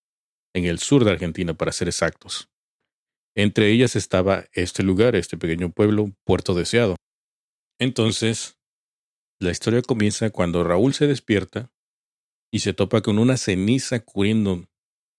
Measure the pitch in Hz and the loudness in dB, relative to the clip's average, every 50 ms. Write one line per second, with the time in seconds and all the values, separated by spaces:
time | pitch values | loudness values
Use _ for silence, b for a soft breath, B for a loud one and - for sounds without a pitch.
0 | _ _ _ _ _ _ _ _ _ _ - 90 87 87 85 85 - - 143 139 | _ _ _ _ _ _ _ _ _ _ -6 -4 -2 -2 -2 -4 -2 2 4 4
1 | 117 104 90 80 90 85 76 90 92 85 80 - - - - - 92 87 - - | 4 4 2 0 -2 -6 -6 -4 -6 -6 -4 -4 -4 -6 -4 -4 -4 -4 -2 -2
2 | 87 82 - _ - - - - - _ _ _ _ _ _ _ _ _ _ _ | -2 -2 -4 _ -12 -12 -12 -12 -12 _ _ _ _ _ _ _ _ _ _ _
3 | _ _ _ _ _ _ - 104 104 104 - - 110 104 110 120 127 117 - 110 | _ _ _ _ _ _ -4 0 0 0 4 4 4 4 6 4 4 2 2 -2
4 | - - - 92 90 98 95 87 - _ - 92 90 90 - - 98 95 95 92 | -4 0 0 0 2 2 0 0 -2 _ -4 -4 -4 -4 -2 -2 0 0 2 4
5 | 113 123 117 92 85 - - 82 - 82 82 85 90 87 - - 107 107 107 104 | 2 2 2 0 -2 -4 -6 -6 -4 -4 -2 -2 -4 -4 0 2 2 2 2 2
6 | 107 101 98 _ _ - 92 87 - - 92 87 82 - - 117 120 98 87 - | 0 -2 -6 _ _ 0 0 0 0 0 -2 -2 -2 0 2 2 2 2 0 -2
7 | _ _ _ _ _ _ _ _ _ _ _ _ _ _ _ - 120 131 123 - | _ _ _ _ _ _ _ _ _ _ _ _ _ _ _ -4 -4 -2 0 0
8 | 110 110 - - 110 110 113 - - - - _ _ _ _ _ _ _ _ _ | 0 0 0 0 -2 -2 -2 -4 -8 -14 -16 _ _ _ _ _ _ _ _ _
9 | _ _ _ _ _ _ _ - 95 87 85 - - 113 113 123 120 - 131 110 | _ _ _ _ _ _ _ -6 -4 -4 -4 -2 -2 0 0 0 0 0 -2 0
10 | 104 104 98 - 113 107 - - 90 87 85 87 87 85 87 90 113 135 135 - | 0 0 0 -2 -4 -4 -2 -2 -2 0 0 0 0 2 2 2 2 2 0 0
11 | 151 147 139 127 - - 110 98 92 - - 107 123 - _ _ _ _ _ _ | 0 0 0 -2 -2 -2 -2 -2 -2 -4 -8 -12 -12 -12 _ _ _ _ _ _
12 | _ _ _ _ _ _ _ _ _ _ - 104 - 104 92 - 101 92 - 110 | _ _ _ _ _ _ _ _ _ _ -6 -4 -2 -2 -2 0 0 2 2 0
13 | - 113 101 107 117 127 131 120 - - 92 92 95 107 127 135 - - 127 117 | 0 2 2 2 4 2 2 0 -2 -2 -2 0 2 2 0 0 -2 -4 -6 -6
14 | - _ - 98 98 104 110 110 104 98 92 90 87 - _ _ _ _ _ _ | -6 _ -4 -2 0 0 2 0 0 0 -2 -4 -6 -12 _ _ _ _ _ _
15 | _ _ _ | _ _ _